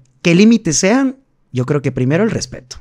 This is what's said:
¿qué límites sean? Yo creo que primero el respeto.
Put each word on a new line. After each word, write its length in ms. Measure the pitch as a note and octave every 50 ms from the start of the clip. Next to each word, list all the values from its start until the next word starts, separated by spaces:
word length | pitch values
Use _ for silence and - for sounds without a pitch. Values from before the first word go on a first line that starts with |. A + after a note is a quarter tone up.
| _ _ _ _
¿qué 140 | - F3 E3+
límites 420 | F3+ G#3 A3+ A#3 A3+ - E3+ C#3+
sean? 420 | - - F#3+ A3+ C4+ C#4 C4 C4 _ _ _ _ _ _ _
Yo 140 | - B2 B2+
creo 160 | B2 C#3+ C#3+ B2+
que 80 | C#3
primero 320 | C3 C3 B2+ C3 D3+ E3+ A3
el 80 | A3+
respeto. 460 | E3+ - - - - - - - - -